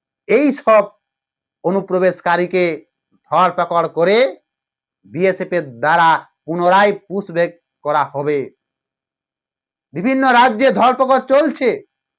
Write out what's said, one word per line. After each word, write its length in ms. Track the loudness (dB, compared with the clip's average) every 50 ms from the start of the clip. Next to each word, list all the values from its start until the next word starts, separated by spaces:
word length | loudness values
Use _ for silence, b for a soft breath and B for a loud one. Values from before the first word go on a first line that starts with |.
| _ _ _ _ _
এই 240 | 0 0 2 2 0
সব 380 | -2 -2 0 2 2 2 2 0 -6 _ _ _ _ _ _ _ _ _ _ _ _ _ -6
অনুপ্রবেশকারীকে 1200 | -4 -4 -4 -4 -2 -2 0 0 0 0 -2 -2 -2 -2 -2 -2 -2 0 0 0 -2 -2 -6 -12 _ _ _ _ _ _ _ _ -2
ধরপাকড় 560 | 0 0 2 0 0 -2 -4 -2 -2 -2 -2
করে 500 | -2 -2 0 0 2 2 2 0 0 -2 -8 _ _ _ _ _ _ _ _ _ _ _ _ _
বিএসএফ 500 | -12 -6 -2 -2 -2 -2 -2 -6 -6 -4
এর 260 | -4 -6 -6 -8 -4
দ্বারা 460 | -2 0 2 2 4 2 2 0 -2 _ _ _ _
পুনরায় 540 | -8 -6 -2 0 2 4 4 2 2 0 -4 _
পুশব্যাক 420 | -10 -10 -10 -8 -6 -4 -2 -2 -4 -4 _ _ _ _ _
করা 220 | -6 -4 -2 -2 -2
হবে। 480 | -4 -6 -6 -4 -4 -4 -4 -6 -8 -14 _ _ _ _ _ _ _ _ _ _ _ _ _ _ _ _ _ _ _ _ _ _ _ _ _ _ _ -10
বিভিন্ন 340 | -6 -4 -2 -2 0 2
রাজ্যে 440 | 4 4 4 4 4 2 0 0 0
ধরপাকড় 480 | 2 2 0 0 0 0 0 0 0 0
চলছে, 640 | 0 0 2 2 2 0 -2 -2 -2 -2 -2 -4 -8 _ _ _ _ _ _